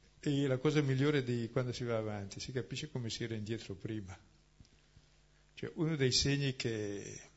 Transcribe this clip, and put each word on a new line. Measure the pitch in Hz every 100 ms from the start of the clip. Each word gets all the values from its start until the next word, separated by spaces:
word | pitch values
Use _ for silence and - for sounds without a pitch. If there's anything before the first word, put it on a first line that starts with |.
| - -
e | 151 139 139
la | 127
cosa | 156 151
migliore | 135 131 143 147
di | 123 120 113
quando | 135 123
si | 117
va | 120 113
avanti, | 107 104 98 101
si | -
capisce | 123 117 131 151
come | 131 113
si | -
era | 117 110
indietro | 107 113 - 95
prima. | 110 107 95 92 - _ _ - - - _ - - _ _ _ _ -
Cioè, | 117 -
uno | 160 156
dei | 131
segni | 120 139 139 139 131
che | 120 110 104 101 104 104 -